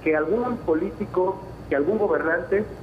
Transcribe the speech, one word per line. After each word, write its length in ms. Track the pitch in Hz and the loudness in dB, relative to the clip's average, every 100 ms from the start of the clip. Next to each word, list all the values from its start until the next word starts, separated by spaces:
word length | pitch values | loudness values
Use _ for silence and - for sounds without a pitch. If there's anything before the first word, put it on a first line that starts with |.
que 140 | 160 151 | 2 2
algún 400 | 156 220 240 233 | 2 0 0 -2
político, 840 | - 160 196 - 202 185 185 190 - - - | 0 0 0 -4 -4 0 0 0 -8 -14 -2
que 80 | 139 | 0
algún 200 | 147 214 | 2 2
gobernante 680 | 202 156 151 170 180 196 214 - | 2 2 2 0 2 0 0 -6